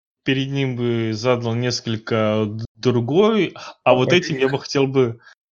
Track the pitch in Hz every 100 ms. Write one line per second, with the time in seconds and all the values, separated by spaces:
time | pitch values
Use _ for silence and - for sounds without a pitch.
0 | _ _ - 135 135 139 135 120 120 117
1 | 113 110 123 123 117 117 123 120 - 110
2 | - 113 107 107 107 110 113 _ 127 123
3 | 120 160 214 226 160 - - - - 127
4 | 123 175 180 135 135 135 - 143 135 135
5 | 123 113 - _ _